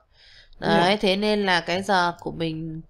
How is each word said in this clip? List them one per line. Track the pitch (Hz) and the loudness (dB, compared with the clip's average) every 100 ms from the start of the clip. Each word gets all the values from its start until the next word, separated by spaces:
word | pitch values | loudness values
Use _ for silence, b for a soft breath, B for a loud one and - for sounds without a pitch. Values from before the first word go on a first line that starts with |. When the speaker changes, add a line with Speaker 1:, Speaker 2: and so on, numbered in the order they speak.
| _ b b b b - | _ b b b b -6
Speaker 1:
Đấy, | 165 165 175 | 0 2 4
Speaker 2:
Dạ. | 208 | 2
Speaker 1:
thế | 208 190 | 2 0
nên | 214 208 196 | 0 0 2
là | 175 | 0
cái | 170 180 | 0 -4
giờ | 196 190 175 170 | 0 2 2 -2
của | 165 | -10
mình, | 151 165 160 160 160 - | -6 -6 -6 -8 -12 -14